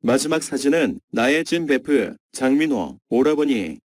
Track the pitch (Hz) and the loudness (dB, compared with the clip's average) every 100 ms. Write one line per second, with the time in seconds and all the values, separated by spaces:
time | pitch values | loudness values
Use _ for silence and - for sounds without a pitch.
0 | 120 135 151 156 151 135 139 165 127 - | 2 0 0 -4 -4 -2 0 2 0 -4
1 | _ 113 123 151 160 170 160 135 - 139 | _ -2 0 0 0 -4 0 -2 2 0
2 | 92 - _ - 131 139 160 123 87 - | 0 -8 _ -4 0 2 2 -2 -4 -10
3 | _ 117 143 151 147 120 85 73 _ | _ 2 2 2 0 0 -4 -10 _